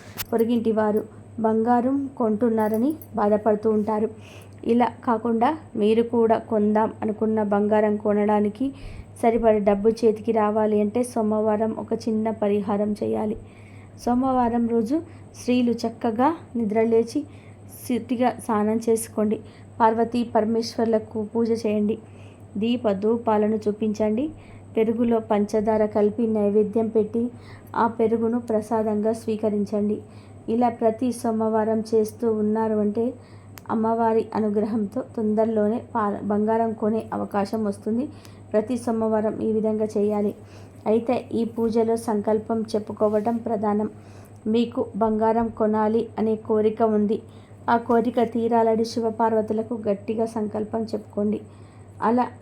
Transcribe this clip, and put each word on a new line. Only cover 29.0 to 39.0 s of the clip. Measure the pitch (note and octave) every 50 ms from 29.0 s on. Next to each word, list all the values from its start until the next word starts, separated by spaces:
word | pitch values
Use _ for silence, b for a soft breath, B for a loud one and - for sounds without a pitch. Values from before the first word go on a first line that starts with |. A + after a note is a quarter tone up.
| G#3 A3 A3+
స్వీకరించండి. | A3+ - A3+ A3 G#3 - G#3+ G#3 G#3 G3+ G3 A3 G#3 G#3 G#3 G#3 - - B B B B B B B - -
ఇలా | A3+ A#3 B3 A#3+
ప్రతి | A#3 - A#3 A3 A3 A3+ C4 B3
సోమవారం | A#3 A#3+ - A#3 A3 A3 A3 A3 A3 A3 G#3+ A3 A3 A3 A3 - A3+
చేస్తూ | A3 G#3+ G#3+ - - A#3+ A3+ A3
ఉన్నారు | G#3+ G#3+ G#3+ G#3+ A3 A3 A3 A3
అంటే | G#3+ G#3 G#3 G3+ A#3 A3+ B3+ B3+ B B B B B B B B B - -
అమ్మవారి | - A3+ A3 A3 A3+ A3+ A#3 A3+ A3+ A3+ - - -
అనుగ్రహంతో | G3+ G#3+ G#3 G3+ G#3+ G#3 G#3 A3+ A3+ G#3 G3 - B3+ C4 - -
తొందరలోనే | A#3+ G#3+ G#3+ G#3+ A3 A3 A3+ A3+ G#3+ G#3 G#3 A3+ B3 - - -
పా-, | A#3 G#3 G#3 G3 - -
బంగారం | G3+ G#3 G3+ G#3+ A3 A3 A3+ A3+ A3+ A3
కొనే | A3+ A3 G#3+ A3+ A3 - - G#3+
అవకాశం | G#3 G3+ G3+ - G3+ G3+ G3+ - A3 G#3+
వస్తుంది. | G3+ G3+ - - G#3+ A3 A#3+ D4 D4+ B B B B B B B - -
ప్రతి | G#3+ G#3+ G#3+ B3+ A#3
సోమవారం | - B3 A3+ A3